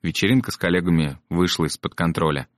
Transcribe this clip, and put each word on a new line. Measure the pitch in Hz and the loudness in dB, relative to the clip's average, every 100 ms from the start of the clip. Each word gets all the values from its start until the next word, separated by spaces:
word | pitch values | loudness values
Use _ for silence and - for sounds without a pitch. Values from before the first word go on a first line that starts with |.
Вечеринка | 85 - 98 131 - | -4 -2 2 2 0
с | - | -4
коллегами | 87 90 87 82 76 67 _ | 0 0 2 2 0 -6 _
вышла | 85 90 - 80 | 0 0 0 -4
из-под | - - - | -4 -10 -2
контроля. | 85 82 80 76 - | -2 0 0 -2 -6